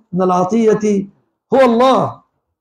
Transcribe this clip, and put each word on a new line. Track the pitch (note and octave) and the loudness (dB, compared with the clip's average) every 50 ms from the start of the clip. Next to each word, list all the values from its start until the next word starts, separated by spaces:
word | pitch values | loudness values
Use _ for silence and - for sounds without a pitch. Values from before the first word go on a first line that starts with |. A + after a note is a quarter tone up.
| _ - - | _ -8 -6
من | F3+ | -2
العطية | F#3 F#3 F3+ F3+ F#3 F#3 A3 A#3 A3+ G#3+ G#3 G#3 G#3+ G#3+ G#3 G3 G3 - _ _ _ _ _ _ _ - G#3+ | -2 0 0 0 -2 -2 0 0 2 2 0 0 0 -2 -2 -2 -4 -8 _ _ _ _ _ _ _ -2 2
هو | C4+ | 2
الله، | C4+ B3 A3+ A3+ B3+ C4+ B3+ G3 D#3+ A#2 - - _ _ _ _ _ _ _ _ | 2 2 2 2 2 2 2 0 -2 -4 -8 -12 _ _ _ _ _ _ _ _